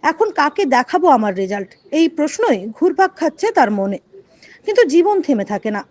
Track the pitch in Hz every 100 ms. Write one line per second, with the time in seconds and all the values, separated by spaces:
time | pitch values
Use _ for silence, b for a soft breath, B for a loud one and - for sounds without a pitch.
0 | 285 320 427 339 294 349 349 247 247 359
1 | 349 262 208 185 190 202 190 _ _ 311
2 | 330 320 294 - 453 214 202 220 359 330
3 | 381 - 330 - 427 440 233 208 196 196
4 | _ - _ b b b - 440 381 311
5 | 359 403 - 240 196 208 220 208 -